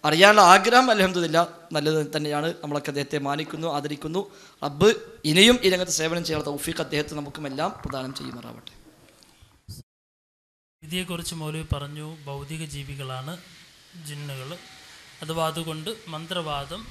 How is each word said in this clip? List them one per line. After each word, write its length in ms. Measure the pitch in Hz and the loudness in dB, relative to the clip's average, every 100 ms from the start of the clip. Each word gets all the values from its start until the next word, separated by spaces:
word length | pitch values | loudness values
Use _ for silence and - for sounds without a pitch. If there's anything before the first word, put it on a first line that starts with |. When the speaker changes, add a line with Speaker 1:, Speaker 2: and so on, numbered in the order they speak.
Speaker 1:
അറിയാനുള്ള 360 | 151 160 196 214 | 2 8 10 10
ആഗ്രഹം 500 | 180 190 214 240 254 | 10 10 8 6 6
അൽഹംദുലില്ലാ 560 | 214 190 180 165 160 170 - - | 4 2 2 2 2 2 -4 -6
നല്ലത് 440 | 156 147 156 147 156 | -2 0 0 -2 -4
തന്നെയാണ്. 380 | 151 147 160 160 | -2 -2 -4 -6
നമ്മളൊക്കെ 280 | 147 143 147 | -6 -6 -4
അദ്ദേഹത്തെ 280 | 143 139 151 | -6 -4 -4
മാനിക്കുന്നു, 560 | 139 147 151 156 165 | -4 -4 -6 -6 -4
ആദരിക്കുന്നു. 560 | 143 147 147 156 175 196 - - _ | -4 -6 -8 -6 -6 -6 -16 -20 _
റബ്ബ് 300 | 143 139 202 - - - | -8 4 4 4 -6 -8
ഇനിയും 340 | 151 160 220 247 | 0 6 8 6
ഈ 80 | 190 | 2
രംഗത്ത് 220 | 180 180 | 2 -2
സേവനം 320 | 156 160 170 | -2 -2 -4
ചെയ്യാനുള്ള 280 | 170 156 143 | -4 -4 -4
തൗഫീഖ് 280 | 143 165 160 | -6 -6 -6
അദ്ദേഹത്തെ 340 | 180 151 151 | -4 -4 -4
നമുക്കുമെല്ലാം 600 | 147 143 156 147 135 175 - | -8 -10 -10 -10 -4 -6 -6
പ്രദാനം 300 | - 135 131 | -10 -8 -10
ചെയ്യുമാറാവട്ടെ. 640 | 139 131 120 117 117 - - - _ _ _ _ _ - _ - - - _ _ _ _ _ _ _ _ _ | -10 -12 -12 -16 -18 -20 -20 -20 _ _ _ _ _ -20 _ -20 -20 -20 _ _ _ _ _ _ _ _ _
Speaker 2:
വിധിയെക്കുറിച്ച് 520 | 156 180 180 170 170 | -10 -8 -6 -6 -8
മൗലവി 300 | 165 151 156 160 | -8 -8 -8 -6
പറഞ്ഞു, 440 | 147 143 151 151 160 | -6 -6 -12 -14 -14
ഭൗതിക 400 | 143 139 143 160 | -12 -12 -10 -10
ജീവികളാണ് 760 | 156 143 139 139 131 127 139 175 - - - - _ 180 151 | -10 -12 -12 -12 -10 -10 -10 -14 -16 -20 -20 -20 _ -18 -14
ജിന്നുകൾ, 500 | 147 147 135 131 175 - - - - - - | -12 -10 -10 -12 -14 -18 -20 -20 -20 -20 -16
അഥവാ 240 | 160 165 160 | -6 -2 -2
അതുകൊണ്ട് 440 | 156 160 156 160 226 175 | -2 -8 -8 -10 -12 -12
മന്ത്രവാദം 800 | 156 165 180 156 143 139 185 220 | -12 -6 -6 -4 -6 -8 -12 -14